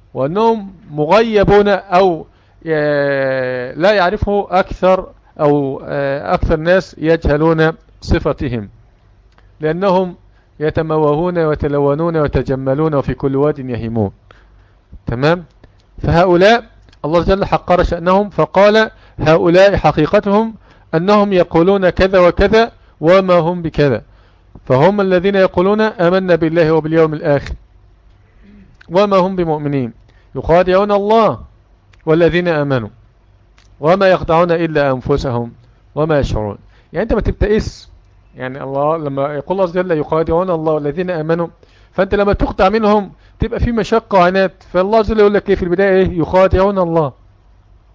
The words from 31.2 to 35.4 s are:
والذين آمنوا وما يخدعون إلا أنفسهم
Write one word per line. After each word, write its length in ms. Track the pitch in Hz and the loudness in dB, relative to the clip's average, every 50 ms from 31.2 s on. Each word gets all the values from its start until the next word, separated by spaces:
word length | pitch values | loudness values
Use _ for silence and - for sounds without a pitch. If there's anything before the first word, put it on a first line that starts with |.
| 220 185 127 107 - - _ _ _ _ _ _ _ _ _ _ - | 2 2 0 -4 -10 -20 _ _ _ _ _ _ _ _ _ _ -4
والذين 420 | 160 156 165 170 160 156 175 180 175 | -2 0 2 2 2 2 0 -2 0
آمنوا 420 | 165 147 143 143 135 127 110 101 - _ _ _ _ _ _ _ _ _ _ _ _ _ _ _ _ - | -2 -2 -2 -2 -2 -4 -4 -6 -14 _ _ _ _ _ _ _ _ _ _ _ _ _ _ _ _ -4
وما 280 | 139 151 180 196 196 190 | 0 0 2 4 4 2
يخدعون 440 | 180 151 147 165 165 165 180 175 | 2 2 0 0 2 2 2 2
إلا 400 | 165 170 170 160 156 147 143 139 | 0 -2 -2 -2 0 0 0 0
أنفسهم 600 | 131 127 - - 143 135 - 139 117 120 | 0 -2 -2 -2 -2 -2 -2 -4 -4 -6